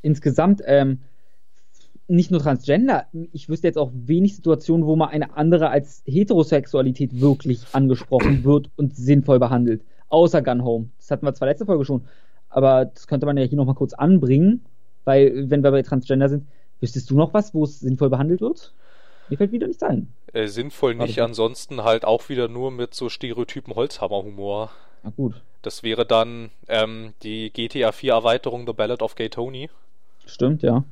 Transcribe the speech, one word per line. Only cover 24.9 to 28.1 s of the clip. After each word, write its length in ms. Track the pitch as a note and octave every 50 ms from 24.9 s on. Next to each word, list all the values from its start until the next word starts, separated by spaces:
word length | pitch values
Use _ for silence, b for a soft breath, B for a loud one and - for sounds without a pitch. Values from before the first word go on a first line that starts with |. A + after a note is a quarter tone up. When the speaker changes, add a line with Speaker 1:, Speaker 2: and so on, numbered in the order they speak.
| b b -
Speaker 1:
Na 80 | G#2+
gut. 320 | - - C#3 A#2+ - - - - - - -
Speaker 2:
Das 200 | G#2+ - - -
wäre 240 | A2+ A2 A2 A#2
dann, 440 | G#2+ A#2 A2+ A2+ A#2 A#2+ A#2 A#2 A2+ - - - -
ähm, 460 | A#2 A2 A2 A2 A2+ A2+ A2+ A2 G#2+ - -
die 280 | A2 A2 A2 A2 A2 -
G 160 | - A#2 A#2
T 160 | - C#3 A#2+
A 80 | A2 G#2
vier 220 | - - B2+